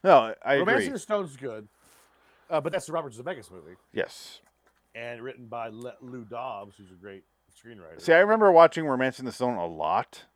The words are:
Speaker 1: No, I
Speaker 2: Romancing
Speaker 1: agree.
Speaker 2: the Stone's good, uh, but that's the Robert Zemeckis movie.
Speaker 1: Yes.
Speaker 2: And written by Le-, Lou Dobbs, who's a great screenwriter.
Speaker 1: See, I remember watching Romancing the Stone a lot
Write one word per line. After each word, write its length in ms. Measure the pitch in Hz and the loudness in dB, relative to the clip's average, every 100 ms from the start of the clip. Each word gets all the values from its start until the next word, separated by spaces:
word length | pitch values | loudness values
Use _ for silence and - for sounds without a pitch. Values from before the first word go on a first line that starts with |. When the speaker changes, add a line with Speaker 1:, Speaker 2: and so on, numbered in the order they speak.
Speaker 1:
No, 320 | 185 151 113 104 | 8 6 6 -6
I 140 | - 139 | 0 0
Speaker 2:
Romancing 300 | 180 233 202 | 2 0 0
Speaker 1:
agree. 60 | |
Speaker 2:
the 60 | 254 | -6
Stone's 380 | - 208 180 135 | -6 -6 -6 -10
good, 300 | 131 110 107 _ _ _ _ _ _ _ _ | -12 -12 -16 _ _ _ _ _ _ _ _
uh, 100 | 160 | -4
but 100 | 143 | -2
that's 140 | 180 - | -6 -6
the 40 | |
Robert 200 | 151 151 | -8 -8
Zemeckis 380 | 113 127 165 104 | -12 -12 -12 -16
movie. 240 | 92 78 92 _ | -20 -20 -20 _
Speaker 1:
Yes. 500 | 110 - - - - _ _ _ _ _ 113 | -8 -8 -10 -20 -20 _ _ _ _ _ -16
Speaker 2:
And 260 | 120 117 | -14 -12
written 260 | 123 120 117 | -14 -16 -14
by 220 | 117 113 | -12 -12
Le-, 260 | 110 123 110 | -12 -16 -16
Lou 240 | 127 127 110 | -18 -16 -14
Dobbs, 500 | 117 127 104 101 95 | -12 -12 -12 -16 _
who's 140 | 95 | -20
a 40 | 90 | -20
great 280 | 98 98 _ _ _ _ | -20 -20 _ _ _ _
screenwriter. 440 | 117 110 82 80 | -20 -20 -20 -10
Speaker 1:
See, 120 | - | 4
I 60 | 165 | 6
remember 320 | 202 220 208 | 6 6 8
watching 340 | 165 165 - 156 | 8 8 6 -2
Romancing 400 | 127 131 123 131 | 0 -2 -4 -12
the 60 | |
Stone 240 | - 123 113 | -6 -6 -4
a 80 | 85 | -8
lot 600 | 80 78 95 123 - - | -6 -2 -2 -4 -16 -20